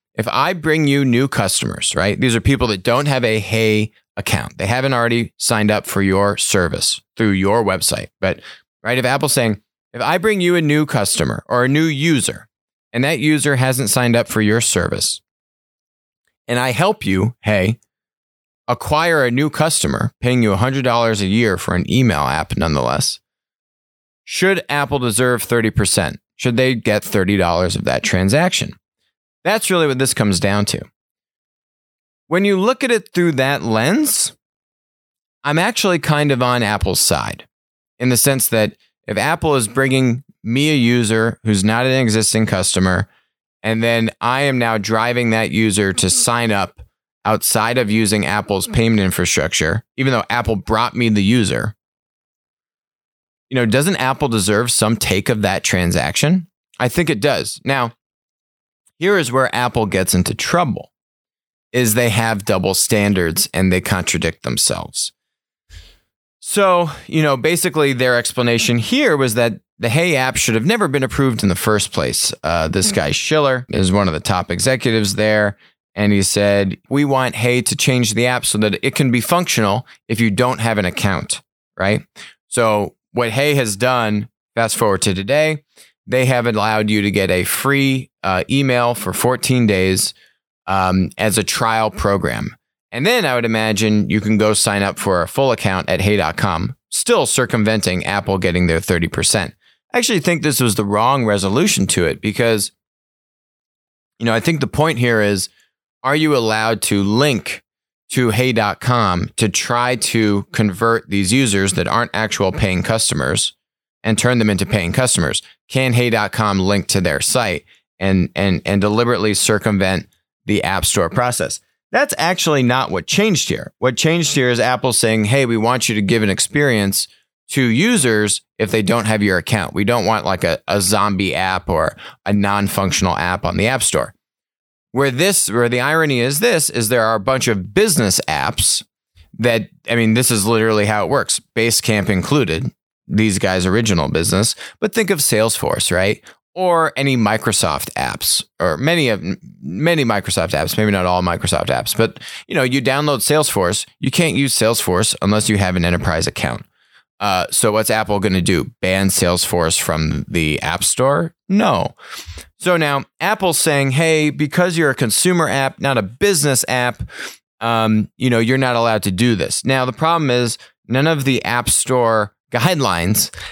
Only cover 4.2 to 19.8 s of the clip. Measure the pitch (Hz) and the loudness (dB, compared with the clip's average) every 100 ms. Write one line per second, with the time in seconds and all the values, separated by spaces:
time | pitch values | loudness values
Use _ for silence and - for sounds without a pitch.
4.2 | - - - - 98 123 131 127 117 117 | -4 -4 -4 -6 -4 -2 0 0 0 0
5.2 | 117 - - 113 107 107 - - 98 92 | -2 -6 -2 0 2 0 -2 -2 0 2
6.2 | 101 101 - 101 87 - - - - - | 0 0 -2 0 0 -2 -4 -4 -8 -2
7.2 | 113 98 95 110 104 92 - - - _ | 0 0 2 0 0 -2 -2 -4 -6 _
8.2 | 95 87 - - _ _ - 127 123 135 | -4 -4 -8 -20 _ _ -4 -2 0 0
9.2 | 143 139 117 101 _ _ _ 123 120 175 | 0 0 0 -2 _ _ _ -6 -2 0
10.2 | 196 208 175 175 160 147 151 120 101 - | 0 0 2 2 2 2 0 0 0 0
11.2 | 71 57 - 123 127 143 160 143 160 147 | -2 -4 -2 0 2 2 0 0 0 0
12.2 | - - - _ _ _ _ 120 135 156 | 0 -6 -14 _ _ _ _ -2 0 0
13.2 | 147 151 139 135 131 127 113 - 123 117 | 2 2 2 2 2 0 0 0 2 2
14.2 | 117 - 107 110 120 - 87 95 - - | 0 0 2 2 0 0 0 -2 -4 -6
15.2 | _ _ _ _ _ _ _ _ _ _ | _ _ _ _ _ _ _ _ _ _
16.2 | _ _ - 120 127 117 180 208 - 95 | _ _ -4 -2 0 0 0 0 0 0
17.2 | 104 - - 104 95 113 _ _ _ _ | 0 -2 0 2 2 0 _ _ _ _
18.2 | _ _ _ _ - 120 - 151 170 160 | _ _ _ _ -6 -4 -2 0 2 2
19.2 | 127 120 151 - 156 - | 2 2 0 0 0 0